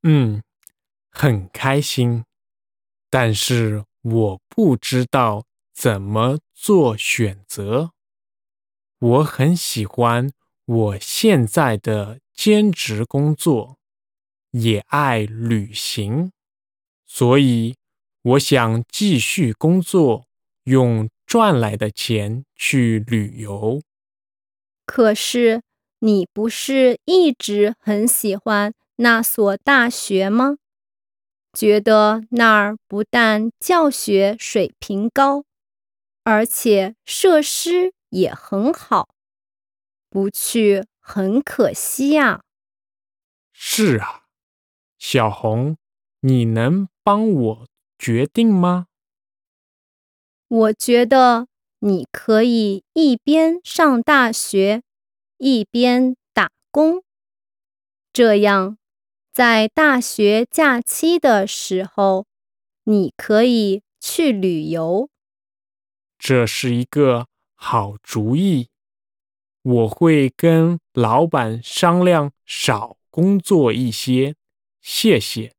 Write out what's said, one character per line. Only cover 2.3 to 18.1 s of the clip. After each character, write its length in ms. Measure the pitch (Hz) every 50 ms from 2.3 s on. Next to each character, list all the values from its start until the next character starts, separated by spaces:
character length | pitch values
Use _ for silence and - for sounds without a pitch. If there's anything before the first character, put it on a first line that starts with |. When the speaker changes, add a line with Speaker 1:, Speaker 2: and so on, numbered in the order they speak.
| _ _ _ _ _ _ _ _ _ _ _ _ _ _ _ _
Speaker 1:
但 240 | - 131 123 113 107
是 520 | - - - 127 120 113 107 107 104 104 _ _ _
我 400 | - 117 113 117 110 101 95 - _
不 280 | _ - - 220 170 127
知 300 | 117 - - 131 127 123
道 400 | - - 135 123 113 104 107 120 _ _ _ _ _ _
怎 280 | - - 127 107 98
么 380 | 98 101 107 110 113 127 139 156 _ _ _
做 440 | _ - - 208 180 147 120 107
选 460 | 107 - - - - 117 101 98 98 _
择。 440 | _ - - 101 101 113 135 165 165 _ _ _ _ _ _ _ _ _ _ _ _ _ _ _ _ _ _ _ _ _ _
我 240 | 123 117 120 139 156
很 320 | 151 - - 135 156 180
喜 300 | 170 - - - 113 104
欢 460 | 98 - - 120 117 117 120 123 143 _ _ _ _ _ _ _
我 340 | - 117 117 110 104 98 95
现 460 | - - - - - 220 196 139 117
在 300 | 107 - 170 151 127 110
的 440 | 101 - 113 107 104 101 104 101 - _ _ _
兼 380 | - - 214 214 214 214 208
职 320 | 170 - - 127 110 104 120
工 320 | _ - 139 147 151 151
作， 420 | - - 175 139 113 107 123 135 _ _ _ _ _ _ _ _ _ _ _ _ _ _ _
也 280 | - 120 113 117 107 101 -
爱 380 | _ - 143 147 135 120 110 107
旅 480 | 107 110 113 117 113 117 107 98 - 104
行， 580 | - - - - 117 101 101 117 147 175 185 _ _ _ _ _ _ _ _ _ _ _ _ _ _ _
所 320 | _ - - 123 120 127
以 380 | 143 139 131 120 113 113 117 123 _ _ _ _ _ _ _